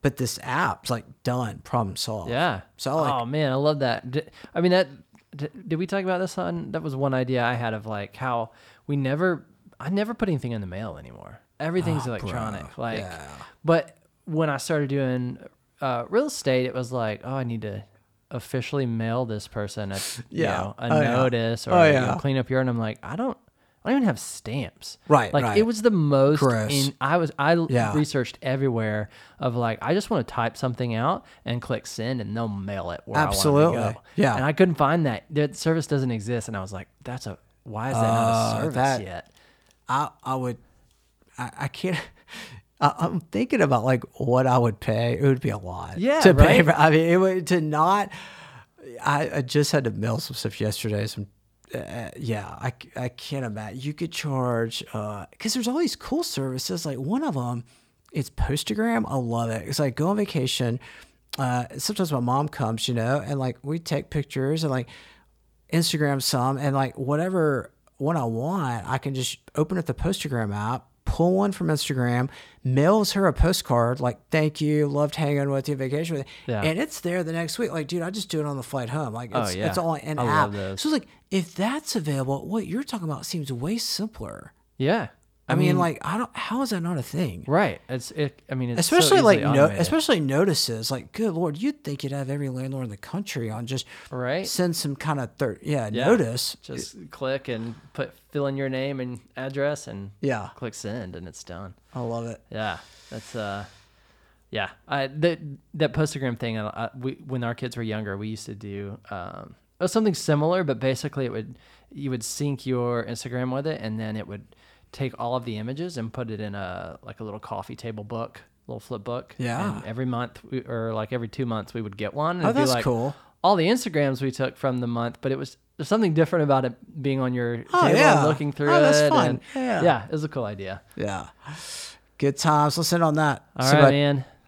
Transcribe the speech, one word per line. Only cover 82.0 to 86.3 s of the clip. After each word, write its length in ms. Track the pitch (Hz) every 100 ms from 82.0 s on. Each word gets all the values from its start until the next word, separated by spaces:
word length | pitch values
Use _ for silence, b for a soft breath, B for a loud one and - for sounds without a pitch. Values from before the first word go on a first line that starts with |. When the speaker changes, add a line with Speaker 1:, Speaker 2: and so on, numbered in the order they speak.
| 151 139 131 139 156
Speaker 1:
what 200 | 220 -
you're 180 | 202
talking 240 | 277 226 165
about 160 | 147 -
seems 240 | 170 139
way 260 | 123 147 226
simpler. 720 | - - 214 - 107 52 - _ _ _
Speaker 2:
Yeah. 320 | 131 220 156 _ _ _ -
Speaker 1:
I 60 |
Speaker 2:
I 20 | 139
Speaker 1:
mean, 100 | 151
Speaker 2:
mean, 80 | 143
Speaker 1:
like, 200 | 175 147
I 160 | - 190
don't, 120 | 247